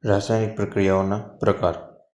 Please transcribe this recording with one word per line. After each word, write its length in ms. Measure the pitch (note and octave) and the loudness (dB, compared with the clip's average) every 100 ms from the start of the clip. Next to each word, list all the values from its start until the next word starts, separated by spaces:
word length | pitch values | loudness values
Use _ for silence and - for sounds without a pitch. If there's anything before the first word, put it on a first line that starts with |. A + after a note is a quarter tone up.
રાસાયણિક 500 | A2+ G2+ - A2+ A2 - | 2 0 2 0 0 -4
પ્રક્રિયાઓના 600 | G2+ G2+ G2 F#2+ G2 G#2 G#2+ - | -4 0 2 2 2 -2 -6 -2
પ્રકાર. 380 | A2 G2 F2+ D#2+ - - _ | 0 2 0 -2 -12 -20 _